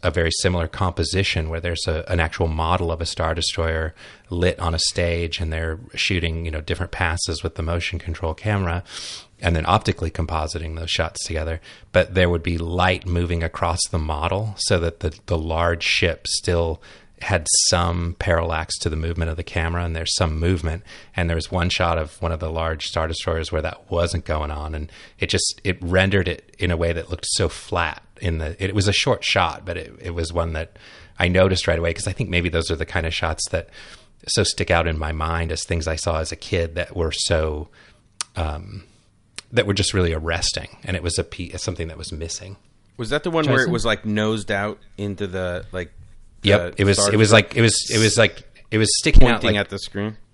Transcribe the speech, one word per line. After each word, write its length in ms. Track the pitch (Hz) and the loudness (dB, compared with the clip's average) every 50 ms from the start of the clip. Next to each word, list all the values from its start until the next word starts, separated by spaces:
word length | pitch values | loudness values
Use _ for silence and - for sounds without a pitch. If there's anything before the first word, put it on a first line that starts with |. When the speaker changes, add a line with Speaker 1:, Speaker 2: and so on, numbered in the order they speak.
Speaker 1:
a 80 | - 90 | -2 0
very 220 | 78 90 82 82 80 - | 0 2 2 2 0 0
similar 260 | - 92 90 87 82 | 0 0 2 0 -2
composition, 800 | 80 - - 101 90 - - 82 - - 92 95 - - 92 80 78 | -4 -2 -2 -2 -2 0 -2 -4 0 0 0 0 0 -2 -2 -2 -4
where 120 | 82 82 | -6 -4
there's 260 | 80 87 85 - - | -4 -4 -4 -4 -4
a, 180 | - 80 78 82 - | -4 -4 -4 -2 -2
an 80 | 92 85 | 0 0
actual 300 | 82 80 - - 90 80 | 0 0 0 -2 0 0
model 420 | 78 80 80 80 87 90 87 85 | 0 0 0 2 2 0 0 -2
of 100 | 82 80 | -2 -4
a 60 | 85 | -4
Star 280 | - - - 85 82 82 | -6 -4 -2 -2 -2 0
Destroyer 600 | 80 - - - - 82 82 80 80 80 80 - - - - - - _ - | -2 -2 -4 -2 -2 -2 0 0 -2 -4 -4 -8 -12 -20 -20 -20 -20 _ -8
lit 280 | 87 87 87 90 - - | -2 2 2 2 2 0
on 160 | 82 85 82 | -2 -2 0
a 40 | 85 | 0
stage, 600 | - - - - 87 85 85 85 85 82 - - | -2 -2 0 0 0 0 0 -2 -2 -4 -4 -4
and 120 | 90 80 | -4 -4
they're 260 | 80 80 82 80 80 82 123 - - | -4 -4 -4 -4 -6 -8 -10 -12 -6
shooting, 500 | - - - 98 87 82 82 80 82 82 | -4 -2 0 0 0 0 -2 -4 -4 -6
you 60 | 82 | -6
know, 100 | 78 78 | -6 -6
different 300 | 78 - 85 - 90 - | -4 -4 -4 -4 -4 -6
passes 500 | - - 92 82 85 87 - - 82 - | -2 -2 -2 0 0 -2 -4 -4 -6 -4
with 120 | - 85 - | -6 -8 -6
the 80 | - | -4
motion 360 | 82 82 85 85 85 - - 82 | -4 -2 -2 -2 -2 -4 -6 -6
control 340 | - 85 80 - - 80 78 | -6 -6 -6 -4 -4 -6 -6
camera 480 | - - 107 104 101 95 87 82 87 - - - - - - - - - _ _ _ | -4 -2 -2 0 0 0 -2 -2 -4 -6 -8 -14 -14 -12 -12 -14 -14 -18 _ _ _
and 140 | - 87 85 | 0 0 2
then 100 | 80 78 | 2 2
optically 460 | - 92 107 - - 92 - 87 82 | 4 2 4 4 0 -2 -2 -4 -6
compositing 680 | - - 85 78 82 78 78 78 - 80 78 80 80 | -4 -4 -4 -2 -2 -4 -4 -4 -6 -8 -8 -8 -8
those 140 | 82 82 80 | -8 -6 -4
shots 340 | - - 82 80 - - - | -2 -2 -2 -2 -4 -8 -8
together. 360 | - 82 78 78 80 82 80 - - - - - - | -6 -4 -4 -4 -4 -6 -8 -10 -16 -20 -20 -20 2
But 220 | - 92 90 - 92 | 4 4 4 4 4
there 140 | 95 90 87 | 4 4 4
would 140 | 87 82 | 4 0
be 160 | 80 82 85 82 | 0 -2 -2 -2
light 480 | 85 82 87 90 90 90 92 90 - | -2 -2 0 2 2 2 2 0 -2
moving 380 | 92 87 87 87 85 87 85 82 | -2 0 0 2 0 0 -2 -2
across 340 | 78 - - - 82 85 87 - - | -4 -4 -2 -2 -2 0 -2 -2 -2
the 80 | - 85 | -2 -2
model 580 | 78 78 78 73 80 85 92 98 110 110 101 - | -2 -2 -2 -2 -2 -2 -2 -2 -4 -6 -6 -6
so 220 | - - 101 87 | 0 2 2 2
that 180 | 82 85 - - | 2 0 -4 -2
the, 160 | - 82 - - _ | -6 -6 -6 -6 _
the 120 | - 90 82 | -4 -2 -2
large 460 | 78 82 80 80 85 85 85 82 - | 0 -2 0 2 2 2 2 0 0
ship 420 | - - - - 85 80 - - | 0 0 2 2 0 0 -2 -6
still 560 | - - - - - 90 85 85 82 80 - - - - - - - - - | -6 -6 -4 -2 0 0 2 0 0 -4 -6 -10 -20 -20 -20 -20 -20 -18 -12
had 240 | - - 98 87 - - - - - - | -4 -2 0 0 0 0 0 2 2 2
some 460 | - 87 87 87 87 87 85 85 85 _ | 2 2 2 2 0 0 -2 -4 -4 _
parallax 580 | - 85 85 82 85 85 82 80 80 - - - | 0 2 2 2 2 0 -2 -4 -4 -6 -8 -4
to 100 | - 85 | -4 -4
the 60 | 78 | -2
movement 320 | 78 80 82 85 82 82 82 | -2 -4 -4 -2 -2 -2 -2
of 60 | 78 | -2
the 60 | 80 | -6
camera, 400 | 82 - - 87 80 82 85 87 | -8 -4 -2 -2 -2 0 -2 -2
and 140 | 87 85 82 | -2 -2 -4
there's 180 | 80 85 - - | -4 -4 -4 0
some 240 | - 95 82 78 78 | 0 0 0 0 0
movement. 460 | 80 87 95 85 82 82 78 87 - - - - - - - | 2 2 2 2 0 -4 -4 -6 -10 -16 -20 -20 -20 -8 -2
And 120 | - 87 82 | -2 0 0
there 60 | 82 | 0
was 140 | 82 80 - | -2 -4 -2
one 180 | - 90 85 90 | -2 0 0 0
shot 280 | - - 90 85 85 78 | 0 2 2 2 2 0
of 220 | 78 73 - - | -2 -4 -6 -6
one 100 | - 82 | -4 -4
of 60 | 85 80 | -4 -2
the 120 | 82 80 | -4 -4
large 340 | 80 82 82 80 78 76 - | -4 -2 -2 -2 -4 -4 -6
Star 240 | - - 82 80 80 | -4 -2 -2 -2 -2
Destroyers 420 | 80 - - - 82 80 80 - | -4 -4 -4 -4 -2 -2 -4 -2
where 120 | - 78 | -4 -4
that 280 | 76 80 78 - - - | -4 -4 -8 -8 -10 -4
wasn't 340 | 87 85 85 85 - 85 - | 0 0 0 0 0 -4 -2
going 240 | - 80 76 76 73 | -2 -2 -2 -2 -4
on, 240 | 76 73 76 78 78 | -6 -6 -6 -6 -6
and 180 | 78 76 - - - - - - - | -8 -8 -10 -12 -20 -20 -20 -8 -8
it 100 | - - | -4 0
just, 300 | - 92 - - - - - | 0 0 0 -2 -6 -4 -4
it 140 | 98 87 - | -4 -4 -2
rendered 480 | 90 85 90 92 95 98 95 98 87 87 | -2 0 4 4 4 4 4 2 0 0
it 260 | 80 - - - - - | -4 -8 -10 -20 -8 -4
in 120 | 98 87 | -2 -2
a 60 | 85 | 0
way 160 | 82 85 85 | 0 0 -2
that 180 | 85 85 82 - | -2 -4 -4 -8
looked 160 | 90 82 - - | -8 -8 -6 -4
so 180 | - - 87 80 | -2 0 0 -2
flat. 540 | - - - - - 87 85 78 76 - - - - - | -2 -6 -8 -4 -2 0 0 -2 -4 -8 -16 -20 -18 -6
In 180 | - 90 82 80 | -4 -2 -2 -2
the, 180 | 78 76 82 - 98 | -4 -6 -6 -4 -4
it 100 | 92 95 | 0 0
was 140 | 104 90 104 | 2 2 2
a 40 | |
short 320 | 98 - - 139 113 - - | 2 2 2 0 0 0 0
shot, 400 | - - 98 90 82 80 - - | 0 2 2 2 2 0 -6 -8
but 120 | - 87 | -8 -8
it, 160 | 87 80 - - - | -8 -8 -12 -16 -12
it 100 | - 90 | -10 -8
was 220 | 85 85 82 80 | -4 -4 -4 -2
one 200 | 85 85 82 82 80 | -2 -2 -2 -2 -2
that 220 | 78 82 - - - - - - - - - - - | -4 -6 -8 -12 -20 -20 -20 -20 -20 -20 -20 -4 0
I 80 | 90 90 | 0 4
noticed 400 | 90 92 92 95 92 90 - - | 6 6 6 4 4 2 2 0
right 100 | 85 82 | 0 2
away, 160 | 85 85 82 | 0 -2 -2
'cause 140 | - - - | -2 -6 -6
I 40 | |
think 160 | 87 - 117 85 | -4 -4 -4 0
maybe 180 | 87 87 87 87 | 0 0 0 2
those 200 | 80 82 80 - | 0 0 0 0
are 80 | 85 | -2
the 80 | 73 80 | -4 -4
kind 200 | - - 87 80 | -4 -4 -4 -2
of 80 | 80 80 | -2 -4
shots 340 | - - 82 78 - - - | -2 -2 -2 -2 -4 -6 -4
that 180 | - 85 - - - - - - - - - _ - _ - | -4 -4 -4 -6 -18 -20 -20 -20 -20 -20 -20 _ -20 _ -8
so 160 | - - - | -2 0 0
stick 300 | 98 - - - 95 - | 2 0 0 -2 0 2
out 160 | 87 85 82 82 | 2 2 4 2
in 100 | 80 78 | -2 -2
my 140 | 78 76 | -4 -4
mind 400 | 78 78 80 80 82 85 82 80 | -4 -4 -2 -2 0 -2 -2 -2
as 100 | 80 76 - | -4 -6 -4
things 220 | - 87 82 80 | -2 -2 -2 0
I 80 | 82 80 | -2 -4
saw 240 | 80 - 87 82 78 | -2 -2 -2 -2 -2
as 140 | 80 - | -2 -4
a 40 | - | -8
kid 380 | - - - - 90 85 80 78 | -10 -6 -2 0 0 0 -2 -4
that 220 | 90 85 - - | -6 -8 -6 -2
were 160 | 92 85 80 | -2 -2 -2
so, 560 | 76 - - - 92 80 78 78 76 76 76 - - - - - _ _ _ _ _ _ - _ _ | 0 -2 0 2 2 2 2 0 -2 -4 -8 -12 -16 -20 -20 -20 _ _ _ _ _ _ -14 _ _
um, 480 | 98 82 76 76 73 87 101 101 98 - - _ _ _ _ _ _ _ _ _ - _ _ | -6 -4 -4 -4 -8 -10 -12 -14 -16 -16 -18 _ _ _ _ _ _ _ _ _ -20 _ _
that 140 | - 117 95 | 0 0 2
were 80 | 98 101 | 2 2
just 200 | 101 98 - - | 2 0 2 2
really 180 | 98 90 85 | 2 2 2
arresting, 640 | 80 80 78 82 82 85 85 - - 78 76 - - - - | 0 -2 -2 -2 -2 -2 -2 -2 -4 -4 -10 -12 -16 -14 -8
and 120 | - 92 | -6 -6
it 60 | 87 | -4
was 140 | 80 87 - - | -2 -2 -2 -2
a 60 | 87 | -4
pe-, 260 | - - - 90 80 - | -6 -8 -12 -10 -10 -8
something 320 | 90 - - 90 - 85 80 | -8 -6 -6 -6 -6 -8 -8
that 80 | 80 | -8
was 140 | 73 - - | -12 -12 -12
missing. 440 | 95 76 82 85 - - 87 95 98 - _ _ _ _ _ _ _ | -10 -10 -8 -8 -10 -12 -12 -16 -18 -18 _ _ _ _ _ _ _
Speaker 2:
Was 140 | - 120 110 | -10 -6 -2
that 120 | 135 147 | -2 -2
the 80 | - 180 | -2 0
one 160 | 165 165 156 | 0 0 2
where 80 | 143 120 | 4 4
it 40 | 127 | 4
Speaker 3:
Jason? 140 | 127 - | 4 2
Speaker 2:
was, 120 | 170 117 - | 2 0 2
like, 180 | 117 107 101 - | 0 0 0 0
nosed 460 | 107 104 107 107 107 110 110 101 98 | -2 0 2 2 2 0 -2 -2 -2
out 280 | 104 98 101 107 104 - - - - | -2 -2 -2 -4 -6 -8 -14 -20 -10
into 300 | - 104 101 98 - 101 95 | -8 -6 -6 -4 -6 -6 -6
the, 360 | 87 95 92 90 87 90 92 - | -4 -4 -4 -4 -4 -6 -8 -8
like, 200 | - 90 90 85 - - - - - - - - - - | -8 -8 -8 -8 -10 -20 -20 -20 -20 -20 -20 -20 -20 0
the 60 | - 98 | 4 6
Speaker 1:
Yep. 240 | 98 87 87 87 - - | 6 6 4 0 0 2
It 60 | 101 | 4
was, 140 | 98 98 - | 4 6 4
Speaker 2:
Star 140 | - 101 | 4 4
Speaker 1:
it 40 | 101 | 6
was 120 | 107 110 101 | 6 8 8
Speaker 2:
Destroyer? 140 | 117 110 | 8 8
Speaker 1:
like, 140 | 104 - - | 6 6 2
it 60 | 120 | 4
was, 280 | 117 113 - - - - | 4 4 4 2 -2 0
it 60 | 113 110 | 2 4
was 200 | 110 107 98 - | 4 4 6 6
like, 240 | 110 98 - - - - - - - - | 4 4 2 -6 -20 -20 -20 -20 -12 -2
it 60 | - 107 | 2 2
was 100 | 110 - - - | 2 2 2 0
sticking 260 | - 160 147 - - 120 | 2 10 12 12 12 12
out 120 | 120 104 | 10 4
Speaker 2:
Pointing 140 | - 113 107 | 2 2 2
Speaker 1:
like 40 | 101 101 | 2 0
Speaker 2:
at 40 | - | -2
the 80 | 98 98 | -4 -8
screen? 380 | - - - 104 101 107 107 107 - _ | -8 -6 -6 -4 -4 -4 -6 -10 -20 _